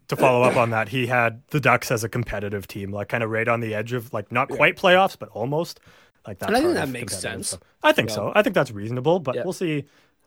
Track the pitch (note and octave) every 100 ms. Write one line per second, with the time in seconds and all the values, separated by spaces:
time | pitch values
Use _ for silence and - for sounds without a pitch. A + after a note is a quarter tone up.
0 | - C#3 C3+ B2 B2 B2+ A#2 A2+ A2 C3
1 | A#2+ B2 A#2 A2+ - D3+ B2 A#2+ - A#2+
2 | A2+ B2 A#2 G#2 G2+ G2+ - G#2+ F#2+ G2+
3 | G2+ A#2+ A2+ A2 A2+ A#2 A2+ G#2+ A#2 B2
4 | A2 A2+ - A#2 C#3 C3+ D#3 F3+ F#3+ F#3
5 | F#3+ - - G#2 B2 D3 E3+ - _ -
6 | _ _ - G2+ G3 A#3 E4+ B3 D3 B2
7 | G2+ F#2 - A#2 G3+ - _ _ D4+ D#4
8 | A2+ G#2+ G#2+ G#3 A3 F3+ C#3 G#2 G#2+ B2
9 | C#3 F#3 C3 B2 F3 - F3 D3+ - _
10 | _ _